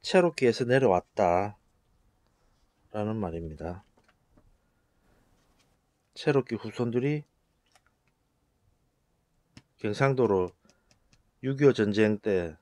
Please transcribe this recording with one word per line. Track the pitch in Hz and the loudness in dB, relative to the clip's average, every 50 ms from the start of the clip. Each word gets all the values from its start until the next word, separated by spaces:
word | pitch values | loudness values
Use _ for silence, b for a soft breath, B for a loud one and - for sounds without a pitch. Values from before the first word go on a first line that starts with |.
체로키에서 | - - - 185 175 170 160 - 135 120 113 - 131 | -10 2 2 4 4 4 0 2 2 2 2 2 0
내려왔다. | 117 123 135 135 113 92 90 - _ _ - 101 87 87 90 101 107 107 _ _ _ _ _ _ _ _ _ _ _ _ _ _ _ _ _ _ _ _ _ _ _ _ _ _ _ | 2 2 2 4 4 2 2 0 _ _ 0 2 2 2 2 0 -4 -8 _ _ _ _ _ _ _ _ _ _ _ _ _ _ _ _ _ _ _ _ _ _ _ _ _ _ _
라는 | - 107 104 107 110 | -8 -6 -6 -4 -4
말입니다. | 113 101 87 82 85 82 80 78 76 - 82 90 95 _ _ _ _ _ _ _ _ _ _ _ _ _ _ _ _ _ _ _ _ _ _ _ _ _ _ _ _ _ _ _ _ _ _ _ _ _ _ _ _ _ _ _ _ _ _ _ | -6 -6 -6 -6 -8 -10 -10 -12 -12 -12 -12 -12 -12 _ _ _ _ _ _ _ _ _ _ _ _ _ _ _ _ _ _ _ _ _ _ _ _ _ _ _ _ _ _ _ _ _ _ _ _ _ _ _ _ _ _ _ _ _ _ _
체로키 | - - 156 143 139 127 - 117 | -6 -4 0 0 0 0 -2 -8
후손들이 | 107 - 113 - - 120 120 113 123 123 143 151 147 147 _ _ _ _ _ _ _ _ _ _ _ _ _ _ _ _ _ _ _ _ _ _ _ _ _ _ _ _ _ _ _ _ _ _ _ _ _ _ _ _ _ _ _ _ _ _ - _ _ _ _ | -8 -8 -10 -6 -6 -6 -2 -2 -2 -2 -2 -4 -6 -8 _ _ _ _ _ _ _ _ _ _ _ _ _ _ _ _ _ _ _ _ _ _ _ _ _ _ _ _ _ _ _ _ _ _ _ _ _ _ _ _ _ _ _ _ _ _ -20 _ _ _ _
경상도로 | - 107 104 - 135 139 135 127 123 107 101 95 90 87 - _ b b b b b b b _ _ _ _ _ _ _ _ _ | -8 -6 -2 0 0 0 2 2 2 2 2 0 0 -2 -8 _ b b b b b b b _ _ _ _ _ _ _ _ _
육이오 | - 131 139 135 147 139 | -8 -8 -4 4 4 4
전쟁 | 120 - 110 101 101 104 110 107 107 101 | 4 4 0 0 2 2 2 2 2 -2
때 | _ 107 98 92 87 82 78 - | _ -2 -2 -2 -2 -4 -8 -14